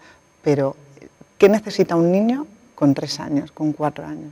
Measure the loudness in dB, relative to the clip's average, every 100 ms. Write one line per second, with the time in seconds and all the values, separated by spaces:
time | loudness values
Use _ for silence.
0 | -20 _ _ _ -2 0 -2 -6 -16 -20
1 | -20 _ -20 4 4 4 0 -2 0 2
2 | 2 2 0 -2 -6 -16 _ 0 0 2
3 | -4 -10 -6 -6 -6 -6 -6 -2 -4 -6
4 | -12 -14 -16